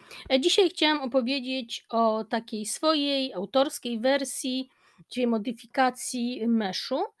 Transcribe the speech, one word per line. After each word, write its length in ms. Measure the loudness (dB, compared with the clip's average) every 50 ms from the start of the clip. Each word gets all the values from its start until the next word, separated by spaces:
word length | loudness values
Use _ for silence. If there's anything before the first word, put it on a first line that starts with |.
| -20 -20 -18 -18 -4 0
E, 100 | 0 2
dzisiaj 300 | 4 4 4 4 4 4
chciałam 300 | 2 2 2 2 2 2
opowiedzieć 880 | 0 0 0 0 2 2 -2 -2 -2 -4 -4 -4 -4 -6 -10 -14 -12 _
o 360 | 0 2 4 4 2 0 -2
takiej 420 | -2 -4 -4 -4 -4 -8 -6 -4
swojej 680 | -6 -6 0 2 2 2 2 2 2 0 0 0 -2 -4
autorskiej 680 | -6 -8 0 2 2 2 2 0 -6 -6 -6 -6 0
wersji, 680 | 2 2 2 2 0 -2 -6 -6 -4 -4 -4 -4 -4 -6 _ _ _ _ _ _ -20 _
czyli 180 | -4 -2 0
modyfikacji 1200 | 0 0 0 -2 -4 -6 -8 -12 -8 _ 2 2 2 2 -2 -8 -6 -4 -4 -4 -4 -4 -2 0 2
meszu, 500 | 2 2 2 0 -4 -6 -6 -4 -2 -2 -2 -4 -6 _